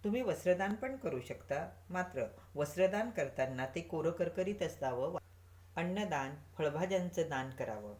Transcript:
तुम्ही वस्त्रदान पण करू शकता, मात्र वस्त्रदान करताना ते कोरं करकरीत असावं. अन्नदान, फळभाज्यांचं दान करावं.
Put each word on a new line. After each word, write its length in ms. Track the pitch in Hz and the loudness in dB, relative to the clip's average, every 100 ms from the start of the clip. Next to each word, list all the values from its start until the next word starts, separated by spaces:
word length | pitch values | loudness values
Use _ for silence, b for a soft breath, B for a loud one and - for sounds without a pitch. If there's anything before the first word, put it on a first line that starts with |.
तुम्ही 180 | 208 233 | 0 0
वस्त्रदान 520 | 226 160 180 180 196 | 0 2 4 4 4
पण 220 | 220 262 269 | 0 -4 -4
करू 240 | - 131 | -4 -4
शकता, 500 | 127 - - 143 170 - - | -6 -10 -4 -4 -4 -10 -6
मात्र 340 | 180 180 135 117 - B 143 | -2 -2 -2 -2 -4 B -2
वस्त्रदान 540 | 147 180 185 202 233 | -2 4 4 4 0
करताना 560 | 214 135 - 131 131 131 | 0 -2 0 0 0 -2
ते 140 | 175 | -2
कोरं 300 | 160 160 160 | -2 0 2
करकरीत 520 | 170 170 175 185 202 | 2 0 2 0 0
असावं. 560 | 160 - 135 123 143 175 - - - - - - | -2 0 -2 0 0 -2 -8 -20 -20 -20 -8 -4
अन्नदान, 580 | 175 190 202 147 135 147 - - | 0 0 0 0 -2 -6 -14 0
फळभाज्यांचं 640 | 151 151 185 185 180 170 | 2 2 2 2 2 0
दान 280 | 160 135 131 | 2 0 -2
करावं. 440 | 131 120 107 104 | -4 -4 -4 -8